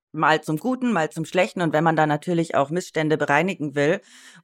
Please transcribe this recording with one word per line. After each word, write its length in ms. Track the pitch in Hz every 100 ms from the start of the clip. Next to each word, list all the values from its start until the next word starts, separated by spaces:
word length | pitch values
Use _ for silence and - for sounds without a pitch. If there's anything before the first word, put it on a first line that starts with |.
| _
mal 300 | 156 151 156
zum 160 | 156 156
Guten, 340 | 240 254 247
mal 180 | 190 156
zum 160 | 165 156
Schlechten. 360 | 180 196 -
Und 100 | 170
wenn 120 | 151
man 120 | 165 156
da 100 | 151
natürlich 500 | 147 185 170 165 -
auch 140 | 139
Missstände 480 | 151 - 165 156 151
bereinigen 580 | 147 147 180 190 147 143
will, 260 | 143 196 - - - -